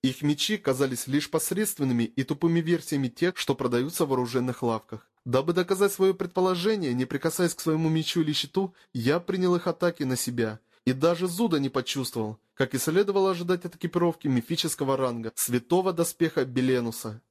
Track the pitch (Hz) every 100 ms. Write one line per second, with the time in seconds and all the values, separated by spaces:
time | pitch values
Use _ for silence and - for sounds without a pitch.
0 | 131 131 147 147 - 208 - 127 135 123
1 | - 143 147 160 - 180 214 - 135 120
2 | 113 - 135 143 170 170 160 170 - 147
3 | 131 - 170 175 - 135 127 120 139 170
4 | 156 131 120 123 127 120 120 110 - 110
5 | _ _ - 131 151 170 180 190 202 196
6 | 190 190 180 - 185 185 185 220 156 123
7 | 127 143 165 - 175 - - 156 160 160
8 | 151 175 156 151 - - 190 _ _ 123
9 | 117 165 175 190 180 175 175 160 175 -
10 | 131 127 - 123 110 107 _ _ - 131
11 | 160 170 185 170 233 160 139 135 123 139
12 | 123 120 107 110 _ _ 131 131 - 170
13 | 202 196 190 180 175 180 175 - 175 175
14 | 170 165 147 127 117 165 160 - 135 135
15 | 131 120 113 - - 120 120 175 185 170
16 | 170 - 160 160 127 123 127 127 117 113
17 | 113 107 _